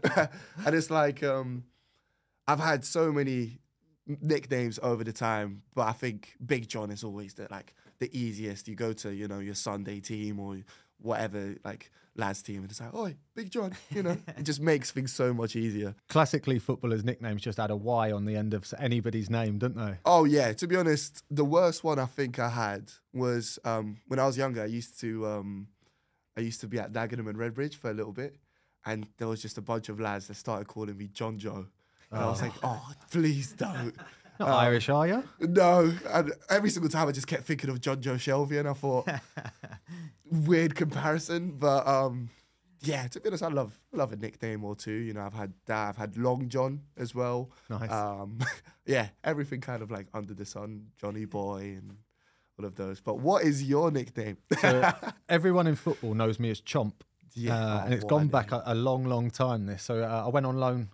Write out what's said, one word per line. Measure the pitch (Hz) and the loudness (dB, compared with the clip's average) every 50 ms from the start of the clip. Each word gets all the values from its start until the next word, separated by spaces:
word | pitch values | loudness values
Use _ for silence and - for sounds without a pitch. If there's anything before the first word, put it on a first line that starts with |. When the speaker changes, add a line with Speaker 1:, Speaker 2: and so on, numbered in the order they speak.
| - | 0
Speaker 1:
<laughs> | 139 - 190 156 - - - - - - 160 214 | 2 4 4 2 2 -2 -14 -20 -16 -14 0 2
and | 147 156 | 4 4
it's | 165 156 - | 4 2 4
like, | 160 156 151 143 139 - 147 | 4 4 4 4 2 0 0
um, | 139 135 135 131 127 123 123 123 _ _ _ _ _ _ _ _ _ _ _ _ _ _ _ _ | 0 0 0 -2 -4 -6 -8 -10 _ _ _ _ _ _ _ _ _ _ _ _ _ _ _ _
I've | - 151 147 | 2 2 4
had | 156 160 151 135 - | 4 2 2 2 0
so | - - 170 160 160 | 0 2 2 4 4
many | 147 143 139 135 131 123 120 113 123 - _ _ _ _ _ _ _ _ _ 143 | 4 2 0 0 0 -2 -2 -4 -8 -14 _ _ _ _ _ _ _ _ _ -8
n-, | 147 - | -6 -2
nicknames | - 156 151 135 131 123 139 123 123 117 110 110 - | 2 2 2 2 2 0 0 0 0 -2 -2 -2 0
over | 123 117 110 113 | 0 0 0 -2
the | 113 107 | -6 -4
time, | - 120 113 110 107 104 101 98 101 - _ _ | -2 0 0 0 0 -2 -6 -8 -12 -18 _ _
but | 131 117 | 0 0
I | 110 113 | 0 0
think | - - 123 107 104 - - - _ 127 | -2 -4 -6 -6 -6 -14 -20 -16 _ -4
Big | 117 143 127 113 | -2 -2 -2 -2
John | - - 113 107 104 | -4 -6 -6 -4 -6
is | 104 101 117 | -6 -8 -8
always | 107 98 104 104 98 - | -8 -8 -10 -12 -12 -12
the, | - 104 - | -14 -12 -12
like, | 101 98 - - _ _ _ - _ _ | -12 -14 -14 -16 _ _ _ -20 _ _
the | 123 120 - | -8 -6 -4
easiest. | 127 120 117 104 101 110 104 101 98 - | -4 -4 -4 -4 -6 -6 -6 -8 -8 -10
You | - 107 | -12 -6
go | 101 117 113 110 | -4 -4 -4 -4
to, | - - 104 101 | -4 -6 -8 -6
you | 98 104 | -6 -6
know, | 101 101 98 | -6 -6 -8
your | 98 101 101 | -8 -6 -6
Sunday | - - 107 101 101 98 98 104 101 | -6 -4 -4 -4 -4 -6 -8 -8 -10
team | 98 - 113 107 107 104 104 101 | -8 -8 -6 -6 -4 -6 -6 -6
or | 98 98 98 95 - - - - _ _ _ | -8 -8 -10 -12 -14 -18 -20 -20 _ _ _
whatever, | _ 107 113 113 107 110 107 98 104 98 101 101 - - | _ -4 -4 -2 -2 -2 -4 -4 -6 -6 -6 -8 -10 -10
like, | 104 101 - - - _ _ _ _ _ | -12 -12 -12 -16 -20 _ _ _ _ _
lads | - 110 98 101 - - | -4 -2 -2 -2 -6 -8
team, | - 101 98 | -8 -8 -8
and | 95 98 | -10 -10
it's | 110 - | -12 -12
like, | 117 117 - | -12 -10 -6
"Oi, | 226 220 185 143 - _ _ _ | -6 -6 -6 -6 -10 _ _ _
Big | 233 226 185 | -10 -10 -4
John," | - 240 202 185 185 - - - | -4 -4 -4 -4 -6 -10 -12 -6
you | 147 208 190 | -4 -2 0
know? | 170 175 170 - | 0 -2 -2 -4
Speaker 2:
<laughs> | - 156 | -10 -10
Speaker 1:
It | - 151 | -6 -4
just | 151 147 139 | -4 -2 2
makes | 151 165 156 143 - - | 4 4 4 4 2 -2
things | - 139 135 123 - | -4 -4 -4 -4 0
so | - 139 123 123 | 2 2 2 2
much | 117 117 110 - | 2 -2 -2 -2
easier. | 117 113 113 101 104 104 98 104 - _ - | 0 0 0 0 -2 -2 -4 -6 -10 _ 2
Speaker 2:
Classically, | - 156 156 143 - 143 - 139 131 117 | 4 4 4 4 2 0 0 0 0 0
footballers' | - - 127 - - 117 113 110 104 | 0 -2 -4 -2 0 0 0 0 0
nicknames | 123 117 - 120 113 104 98 | -2 -4 -4 -4 -6 -6 -4
just | - 120 101 - | -4 -6 -4 -2
add | 110 104 | -2 -2
a | 107 | -2
Y | 104 101 120 123 113 110 107 | -2 0 0 2 2 2 2
on | 104 101 101 | 0 -2 -2
the | 107 107 | -2 -2
end | 104 107 110 110 | -2 0 -2 -2
of | 101 90 | -4 -4
s-, | - - | -8 -8
anybody's | - 143 123 120 120 98 117 113 113 104 92 | -4 0 0 0 2 0 0 -2 -2 -2 0
name, | 117 117 113 107 104 | 0 0 0 0 0
don't | 101 120 127 - | 0 0 -2 -2
they? | 113 113 104 95 87 - | -2 -4 -4 -6 0 4
Speaker 1:
Oh, | - 175 170 156 | 6 8 8 8
yeah. | 143 147 147 131 113 104 | 8 8 6 6 4 2
To | - 180 | 0 0
be | 170 175 | 2 4
honest, | 185 175 160 147 143 - - - - _ _ | 4 6 4 4 2 0 -6 -10 -14 _ _
the | 147 143 147 | 0 2 2
worst | 143 156 175 185 170 165 - - | 4 6 6 6 4 2 0 0
one | 160 151 139 | 0 0 2
I | 127 | 0
think | 123 - - 139 123 123 135 | -2 -2 -2 -2 -2 0 -2
I | 120 120 | -2 0
had | 117 120 113 104 101 101 101 - - - _ _ - | 0 0 0 0 -2 -4 -8 -14 -20 -20 _ _ -4
was, | 123 127 123 120 120 113 - - - - | -2 0 0 0 0 -2 -4 -8 -4 -2
um, | 120 113 110 107 104 104 113 _ | -2 -2 -2 -2 -4 -8 -12 _
when | - 131 131 | -4 0 2
I | 131 | 2
was | 135 123 | 2 2
younger, | 131 135 135 123 113 | 0 -2 -2 -2 -2
I | 107 | -4
used | 107 113 120 117 - - - | -4 -4 -6 -6 -8 -12 -6
to, | - 117 110 110 110 | -6 -4 -4 -2 -4
um, | 107 107 104 98 101 101 98 101 - _ _ _ _ _ _ _ _ _ _ _ _ _ | -4 -4 -4 -6 -6 -8 -8 -10 -14 _ _ _ _ _ _ _ _ _ _ _ _ _
I | 113 | -4
used | 117 117 113 - | -4 -4 -4 -6
to | - | -8
be | 104 123 117 | -6 -4 -4
at | 101 101 107 | -6 -4 -4
Dagenham | 117 117 110 120 120 110 107 | -4 -4 -4 -4 -6 -6 -6
and | 107 | -6
Redbridge | 110 117 117 113 127 143 151 147 | -4 -6 -4 -4 -4 -6 -6 -6
for | - - 120 | -8 -6 -6
a | 107 | -4
little | 107 107 110 95 | -4 -6 -6 -6
bit, | 101 131 147 143 _ _ _ _ _ _ _ _ _ _ | -8 -10 -10 -12 _ _ _ _ _ _ _ _ _ _
and | 107 110 110 107 - _ | -6 -6 -6 -6 -10 _
there | _ 117 | _ -4
was | 113 113 110 | -4 -4 -4
just | - 110 - | -6 -10 -10
a | 117 | -10
bunch | 101 - 113 113 113 - | -4 -4 -4 -4 -4 -6
of | 107 107 | -6 -4
lads | 113 104 101 98 95 | -2 -2 -2 -4 -8
that | - 101 | -10 -14
started | - - - 110 101 104 | -10 -6 -4 -4 -4 -6
calling | - - 110 107 104 101 | -8 -8 -8 -8 -6 -8
me | 98 104 | -10 -12
John | 98 98 - 117 113 110 104 | -12 -8 -6 -6 -4 -4 -6
Joe. | 104 107 104 98 92 - _ _ _ _ _ _ _ _ | -8 -8 -8 -8 -10 -12 _ _ _ _ _ _ _ _
And | 113 110 | -4 0
I | 117 | 0
was | 113 113 101 | 0 0 0
Speaker 2:
Oh. | 123 | -2
Speaker 1:
like, | 120 - - | -4 -4 -4
"Oh, | - 123 113 123 - 131 143 - - - | -4 -4 -4 -4 -8 -14 -18 -20 -14 -2
please | - 175 160 156 147 139 131 127 - | 0 2 4 4 2 2 -2 -6 -4
don't." | - 254 208 175 131 120 120 - - - - - - _ - _ - | -4 -4 -4 -2 -4 -4 -6 -6 -10 -18 -20 -20 -20 _ -20 _ -2
Speaker 2:
Not | 196 139 | 2 4
Speaker 1:
Um, | 131 | 6
Speaker 2:
Irish, | 123 120 120 120 117 113 - | 6 6 6 6 4 4 4
are | 139 147 156 | 4 4 6
you? | 170 202 254 269 - - - | 4 2 0 -2 -4 -4 -2
Speaker 1:
No. | 160 170 175 196 180 175 180 180 165 165 170 175 - - | 0 4 6 8 8 10 10 8 8 6 4 0 -4 2
And | - 165 165 147 165 - - - | 2 2 2 2 -4 -6 0 2
every | 190 208 208 202 | 2 4 4 4
single | - 180 165 151 | 2 2 0 2
time | - 160 160 | 2 2 2
I | 143 | 2
just | 139 135 - | 2 -2 -2
kept | - 165 139 - | -2 -4 -4 -2
thinking | - 156 139 - 135 | -2 -2 -2 -2 -4
of | 131 123 | -4 -2
John | - - 180 135 | 0 0 -2 0
Joe | 120 135 127 | 0 -2 -2
Shelby, | 123 - 147 135 139 147 139 147 | 0 2 2 2 2 2 2 0
and | 147 147 | 0 0
I | 143 139 | 0 -2
thought, | 143 - 139 127 127 - 180 147 123 - - _ 143 - 113 - _ - - 104 | 0 0 2 2 2 2 0 -4 -4 -8 -10 _ -10 -10 -10 -12 _ -18 -16 -18
Speaker 3:
<laughs> | 95 _ - 170 175 165 147 - _ _ 147 | -18 _ -16 -14 -12 -12 -14 -16 _ _ -2
Speaker 1:
weird | 170 160 151 160 175 160 165 160 147 | 0 2 6 6 6 6 6 2 2
comparison. | - 165 151 139 135 139 156 156 160 160 - 170 170 170 180 143 | 0 -2 -2 0 0 0 0 0 0 -2 -2 -2 -2 -2 -4 -4
But, | 131 143 147 135 139 - | 2 4 4 4 4 4
um, | 135 139 135 135 131 120 123 120 110 - _ _ _ _ _ _ _ _ _ | 4 4 4 4 2 -2 -4 -8 -10 -12 _ _ _ _ _ _ _ _ _
yeah, | 131 151 147 135 127 | -4 -2 -2 -2 -4
to | 123 - - | -6 -8 -4
be | - 220 | -4 -4
honest, | 190 156 175 | -2 -2 -2
I | |
love, | 165 151 139 127 104 107 _ _ _ | 0 0 0 -2 -2 -6 _ _ _
love | - 175 139 110 | -2 -2 -2 -2
a | 107 | -2
nickname | 104 110 107 - - - 113 110 107 104 | -8 -8 -8 -8 -6 -6 -6 -4 -4 -6
or | 101 104 | -6 -8
two. | 101 - 113 | -6 -6 -6
You | 107 110 117 113 104 | -4 -4 -4 -6 -6
know, | 104 | -6
I've | 101 101 98 | -8 -8 -6
had | 110 104 98 90 _ _ | -8 -8 -8 -10 _ _
that. | - 110 107 107 104 | -2 -2 0 0 -2
I've | 98 | -4
had | 104 107 107 92 | -6 -8 -6 -4
Long | 113 123 127 127 127 135 123 | 0 2 2 2 0 -2 -2
John | 127 131 127 135 139 143 143 - _ | 0 0 0 0 -2 -6 -10 -16 _
as | - 123 117 117 | -8 -8 -6 -2
well. | 123 123 123 123 123 127 127 - - _ - | -2 -2 0 -2 -2 -4 -8 -14 -20 _ -8
Speaker 2:
Nice. | 110 107 117 110 | -6 -6 -4 -2
Speaker 1:
Um, | 113 107 104 104 101 98 98 101 110 113 127 123 - - _ | -2 -2 -2 -2 -4 -6 -8 -10 -4 -4 -2 -4 -4 -6 _
<laughs> | - _ _ _ | -20 _ _ _
yeah, | - 135 127 110 101 - _ - | 0 2 2 2 -2 -6 _ -2
everything | 151 160 147 143 143 139 127 | -2 -2 -2 -2 -4 -6 -8
kind | 127 - 123 113 | -6 -6 -8 -8
of, | 113 104 | -6 -6
like, | 113 98 98 - - | -8 -8 -8 -8 -8
under | 110 101 95 107 | -8 -8 -8 -10
the | 92 101 | -12 -12
sun, | - - 101 104 107 110 104 107 107 _ | -10 -10 -10 -10 -10 -10 -12 -14 -18 _
Johnny | _ - 104 104 107 110 | _ -8 -6 -6 -6 -6
Boy | 107 - 104 98 101 101 98 98 101 98 | -4 -4 -4 -4 -4 -4 -6 -8 -10 -10
and | 95 98 98 98 104 110 _ _ _ _ _ _ _ _ _ _ - | -12 -14 -16 -18 -20 _ _ _ _ _ _ _ _ _ _ _ -10
all | 104 | -10
of | 98 92 | -10 -6
those. | - 98 95 98 - | -6 -6 -6 -6 -6
But | _ 110 107 - | _ -4 -2 2
what | 127 165 196 190 175 | 4 4 4 6 6
is | 156 143 139 139 | 4 4 4 2
your | 131 139 147 170 165 | 2 4 4 4 4
nickname? | 147 135 120 117 - 120 107 107 95 - _ | 2 2 -2 -2 -6 -6 -6 -6 -6 -8 _
<laughs> | _ - - | _ 2 4
Speaker 2:
So, | - 202 127 127 - 113 - - - - - - _ - | 6 6 6 8 6 4 4 2 -6 -10 -10 -10 _ 2
everyone | 175 165 165 190 180 180 170 | 2 4 6 6 6 6 6
in | 160 147 | 4 2
football | - - 165 143 - - 113 107 | 2 0 -2 -2 0 -2 0 2
knows | 113 113 113 107 - | 2 2 2 2 2
me | 120 113 | 0 -2
as | 107 - | -2 -4
Chomp. | _ - - 151 113 104 - _ - _ _ _ _ - _ | _ -2 0 0 0 0 -4 _ -20 _ _ _ _ -14 _
Speaker 1:
Yeah. | 120 117 113 117 | -4 0 0 2
Speaker 2:
Uh, | 113 110 107 107 104 | 2 2 2 0 0
Speaker 1:
Oh, | 98 | 2
Speaker 2:
and | 123 123 | 2 0
it's | 107 104 | 0 4
Speaker 1:
what | 107 | 4
Speaker 2:
gone | 151 151 151 | 4 4 6
Speaker 1:
a | |
Speaker 2:
back | 143 131 131 110 101 | 6 4 4 4 2
Speaker 1:
name. | 131 117 - | -2 -2 0
Speaker 2:
a, | 123 117 | 0 0
a | |
long, | 113 120 131 131 131 131 | 2 2 2 2 2 0
long | 127 123 117 120 117 | 0 0 2 0 0
time, | - - 131 127 120 110 101 | 0 2 2 2 2 0 -2
this. | 101 101 95 - | -4 -6 -6 -4
So, | - 120 113 113 | -4 -2 -2 0
uh, | 113 113 113 104 | 0 -2 -2 0
I | 123 | 2
went | 123 143 135 | 2 2 2
on | 131 127 | 2 0
loan, | 131 131 127 123 123 113 98 | 2 2 2 2 0 -4 -6